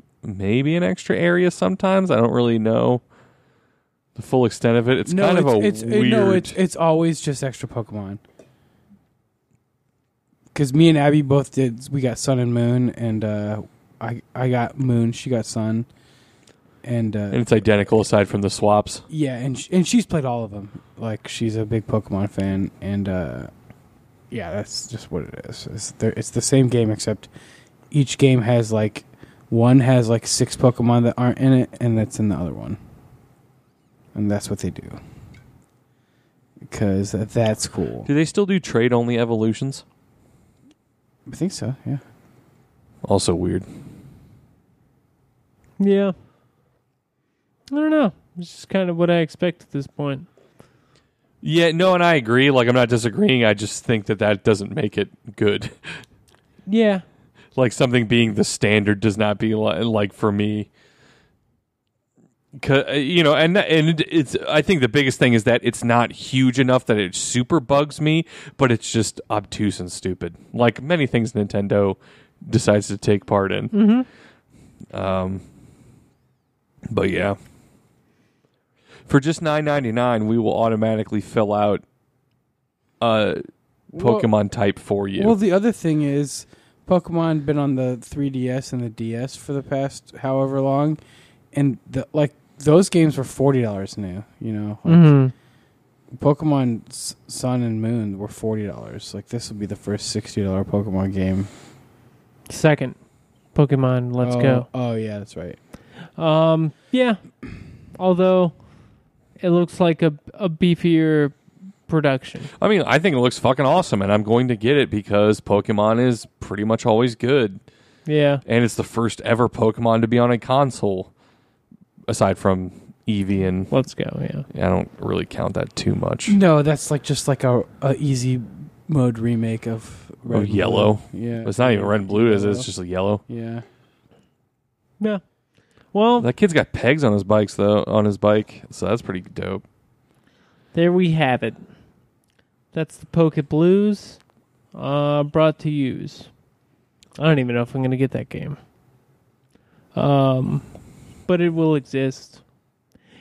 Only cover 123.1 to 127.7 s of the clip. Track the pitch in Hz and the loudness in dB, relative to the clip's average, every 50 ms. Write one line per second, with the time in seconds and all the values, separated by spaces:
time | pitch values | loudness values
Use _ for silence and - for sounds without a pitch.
123.1 | 107 101 98 92 101 95 95 92 92 92 98 - - 135 127 - - - - - | -2 -2 0 0 0 0 0 0 -2 -2 -2 -2 -2 -2 -2 -2 -6 -8 -8 -8
124.1 | - - - - - - 143 - - - - 92 92 90 90 - - - - 101 | -6 -8 -8 -8 -8 -10 -12 -10 -6 -4 -2 0 0 0 -2 -6 -10 -10 -8 -6
125.1 | 98 90 87 - - - - 95 95 - 87 - - - - 98 98 95 - - | -4 -4 -6 -6 -8 -6 -6 -4 -4 -6 -6 -6 -8 -4 -4 -2 -2 0 -2 -2
126.1 | - - - 226 202 202 196 175 156 147 143 151 151 - - - 151 135 - - | -4 -4 0 2 4 6 6 6 6 4 4 2 0 -2 -2 -4 -6 -4 -4 -4
127.1 | 143 - - - 135 - - 127 123 117 - - | -6 -4 -2 -2 -2 0 2 2 2 2 0 -4